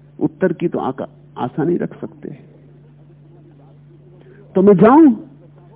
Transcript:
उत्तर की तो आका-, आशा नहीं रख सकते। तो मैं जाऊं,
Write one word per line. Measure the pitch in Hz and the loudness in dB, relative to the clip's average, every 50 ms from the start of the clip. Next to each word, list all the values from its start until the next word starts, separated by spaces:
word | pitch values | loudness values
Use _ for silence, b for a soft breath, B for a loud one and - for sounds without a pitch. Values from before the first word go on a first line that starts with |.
| _ _ _ - | _ _ _ -8
उत्तर | - 156 - - 185 185 170 | -8 -8 -6 -6 -6 -6 -4
की | - 170 - | -6 -8 -8
तो | - 120 | -6 -8
आका-, | - 117 139 - - - _ _ _ _ _ - | -8 -8 -8 -10 -12 -14 _ _ _ _ _ -12
आशा | 120 123 - - 160 | -12 -10 -8 -6 -6
नहीं | 170 175 - | -6 -6 -6
रख | - - - - | -8 -10 -12 -14
सकते। | - 110 - - - - - - - - - _ - - - - - _ _ - - - - - - - - - - - _ _ - - _ _ _ - - - - - - b b b b b b - - | -18 -18 -18 -18 -20 -20 -20 -20 -20 -20 -20 _ -20 -20 -20 -20 -20 _ _ -20 -20 -20 -20 -20 -20 -20 -20 -20 -20 -20 _ _ -20 -20 _ _ _ -20 -20 -20 -20 -20 -20 b b b b b b -6 -2
तो | 190 190 | 2 2
मैं | 202 202 | 4 4
जाऊं, | 170 190 214 262 302 330 285 226 - - - - - - _ _ _ _ - - | 4 4 4 6 6 6 4 2 0 -6 -16 -20 -20 -20 _ _ _ _ -20 -20